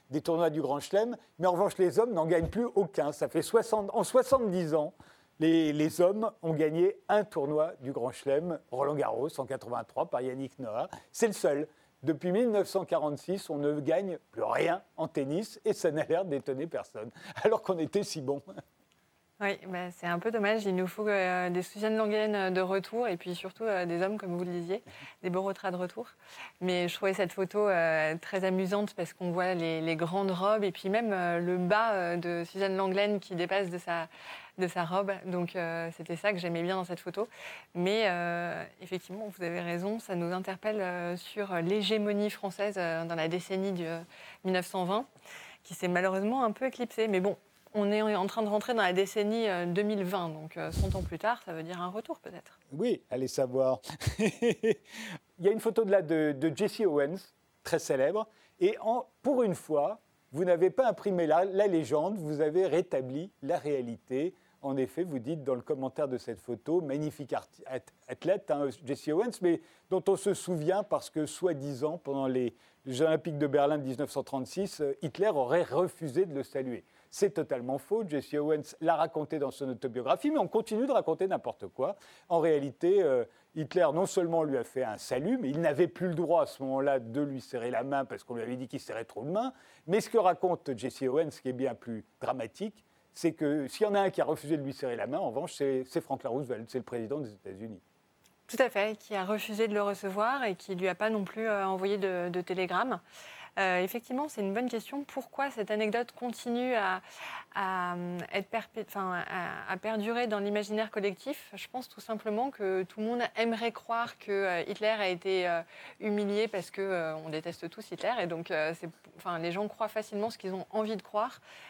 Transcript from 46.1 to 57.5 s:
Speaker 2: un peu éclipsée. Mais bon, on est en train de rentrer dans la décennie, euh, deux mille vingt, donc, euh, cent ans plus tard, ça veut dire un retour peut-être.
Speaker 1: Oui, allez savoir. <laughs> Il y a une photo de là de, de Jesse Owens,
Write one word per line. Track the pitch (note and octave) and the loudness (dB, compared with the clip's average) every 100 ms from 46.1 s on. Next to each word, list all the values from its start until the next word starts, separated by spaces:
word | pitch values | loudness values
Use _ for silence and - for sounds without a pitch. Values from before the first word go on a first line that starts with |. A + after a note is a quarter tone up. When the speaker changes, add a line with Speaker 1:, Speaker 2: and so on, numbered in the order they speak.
| F#3+ G#3 B3+ A#3+ | 2 0 2 0
Speaker 2:
un | |
peu | G#3 C4 | 0 -4
éclipsée. | B3 A#3+ - A3 | -2 -4 0 2
Mais | F#3+ | 4
bon, | F#3+ - _ _ _ G#3+ | 2 0 _ _ _ 0
on | G3+ | 2
est | G#3+ | 2
en | G#3+ G#3 F#3+ | 2 2 0
train | A3+ | 0
de | G#3+ | 0
rentrer | G#3 G#3 | 0 2
dans | A#3 | 2
la | F#3+ | 4
décennie, | F3+ G3 A3 G#3 A3+ A3 | 4 2 2 2 2 2
euh, | F3+ F3 | 2 0
deux | F3 | 0
mille | G#3 G#3+ F3+ | 0 0 0
vingt, | G3 E3+ | -2 -2
donc, | D#3 D#3 - | -6 -10 -8
euh, | D#3+ | -4
cent | E3 F#3+ F#3+ | 0 0 0
ans | |
plus | F3 E3 | -4 -2
tard, | G#3 A#3+ | -2 -2
ça | - | -4
veut | D#3+ | -8
dire | E3 F3+ | -8 -6
un | F3+ | -6
retour | G3+ A#3 E4 | -6 -8 -10
peut-être. | - F3 - - _ | -12 -16 -18 -20 _
Speaker 1:
Oui, | C#3 A#3+ G3+ - | -4 0 -2 -2
allez | B2+ C3 | -4 -2
savoir. | - C3 B2+ C3 B2+ - D#3 | 0 0 2 2 2 -4 -6
<laughs> | - - | -4 0
Il | G#3 - A#3 G3 A3+ G3 - - A3 E3+ _ - | 0 2 0 2 0 0 -4 -14 -12 -14 _ -2
y | F3+ | 0
a | |
une | A3 | 2
photo | A3+ A3 | 2 2
de | G#3+ | 4
là | G3 | 4
de, | D#3 D#3+ D3+ | 4 2 2
de | C#3 D#3+ D3+ | 2 0 2
Jesse | G3+ - | 0 2
Owens, | G#3 D3 C#3 F#3+ - _ _ | 2 4 2 -2 -10 _ _